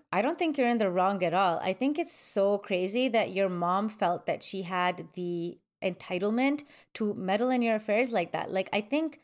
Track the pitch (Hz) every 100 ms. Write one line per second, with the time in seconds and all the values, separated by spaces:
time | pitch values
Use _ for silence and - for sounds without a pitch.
0 | _ 180 247 339 339 285 240 233 196 180
1 | 185 202 175 175 190 165 185 185 269 302
2 | 339 - - - 196 202 - 180 185 226
3 | 262 220 190 185 196 175 175 190 220 -
4 | 180 175 - 160 - 190 180 185 180 180
5 | 165 - 175 175 170 - _ _ 190 180
6 | - 180 202 233 269 294 - - _ -
7 | 214 196 185 208 247 254 233 214 214 214
8 | 247 226 175 - - 190 185 202 208 294
9 | 320 -